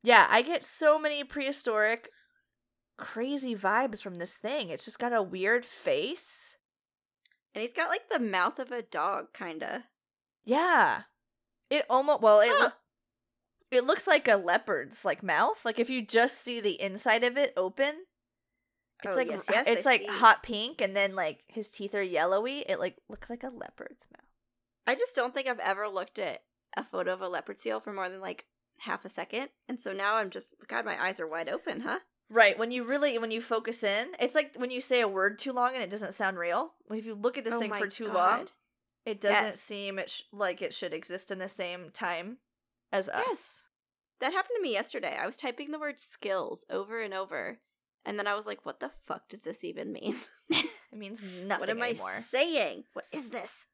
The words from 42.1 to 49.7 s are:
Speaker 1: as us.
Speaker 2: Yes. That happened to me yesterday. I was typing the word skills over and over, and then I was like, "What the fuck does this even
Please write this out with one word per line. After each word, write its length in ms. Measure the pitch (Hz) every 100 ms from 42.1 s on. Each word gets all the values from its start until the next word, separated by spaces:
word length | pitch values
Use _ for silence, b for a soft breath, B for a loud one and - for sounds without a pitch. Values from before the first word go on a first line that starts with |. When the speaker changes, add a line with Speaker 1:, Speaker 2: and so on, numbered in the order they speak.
| 170 185 247 _ _ _ _ _
Speaker 1:
as 180 | 190 190
us. 140 | - 508
Speaker 2:
Yes. 360 | 415 - - - _ _ _ _ _
That 100 | 262
happened 220 | 370 392 480
to 60 |
me 100 | 339
yesterday. 460 | 202 226 277 156 -
I 40 | 185
was 100 | 262
typing 360 | 269 247 294
the 80 | 302
word 200 | 294 277
skills 680 | - - 208 190 147 - -
over 320 | 185 196 226
and 120 | 214
over, 460 | 190 190 147 98 226 _ _ _ _ -
and 120 | 208
then 100 | 208
I 60 |
was 140 | 202 208
like, 180 | 208 -
"What 140 | -
the 120 | 277 -
fuck 240 | - - _
does 140 | 190
this 220 | - 214
even 260 | 170